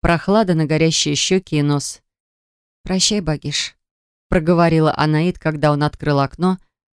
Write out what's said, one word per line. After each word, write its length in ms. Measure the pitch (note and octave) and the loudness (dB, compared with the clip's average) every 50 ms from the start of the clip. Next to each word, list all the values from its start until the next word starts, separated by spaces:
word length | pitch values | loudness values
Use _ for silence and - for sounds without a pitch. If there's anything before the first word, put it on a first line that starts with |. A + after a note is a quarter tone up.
Прохлада 540 | - - E3+ D#3+ - - G3 A3 A3+ F3+ F3+ | 0 0 -2 0 0 0 2 2 2 2 0
на 100 | D#3+ D#3+ | 0 0
горящие 520 | C#3 D#3 D#3 D#3+ D#3+ D#3+ - - D3 D3 | 0 0 2 2 0 0 0 -2 -2 -2
щёки 400 | C#3 - - F#3 F#3+ - - - | -2 -2 0 -2 -2 -2 -2 -4
и 60 | D3+ D3 | -2 0
нос. 400 | D3 D3 C#3+ - - - - _ _ _ _ _ _ _ _ _ _ _ _ _ _ _ _ _ | 0 0 -2 -4 -8 -12 -14 _ _ _ _ _ _ _ _ _ _ _ _ _ _ _ _ _
«Прощай, 360 | - F#3 F#3+ F3+ - G#3+ G#3+ | -6 -4 -2 -2 -2 -2 -2
Багиш», 560 | F3+ D#3 D#3 C#3+ _ C#3+ D3 - - - _ _ _ _ _ _ _ _ _ _ _ _ - | -4 -4 -6 -4 _ -8 -6 -6 -8 -8 _ _ _ _ _ _ _ _ _ _ _ _ -2
проговорила 580 | F#3 D#3 D#3+ F3+ E3+ E3+ E3+ D#3+ D#3+ D#3 D#3 - | 0 2 2 2 4 4 4 4 4 2 2 2
Анаит, 420 | - D3+ D3+ D#3 D3+ D#3+ F3+ F3+ - | 0 0 0 2 0 0 0 -2 -4
когда 320 | - D#3+ D#3 D3+ D3+ D3+ | -4 -6 0 2 2 2
он 140 | D3 C#3+ D3 | 2 2 0
открыл 340 | D3+ - - - D3 D3 C#3 | -2 -2 -4 -4 -2 0 0
окно 400 | C#3 C3 - - F3 F#3 F#3 F#3 _ _ _ _ _ _ | 0 -2 -2 -2 0 0 0 -2 _ _ _ _ _ _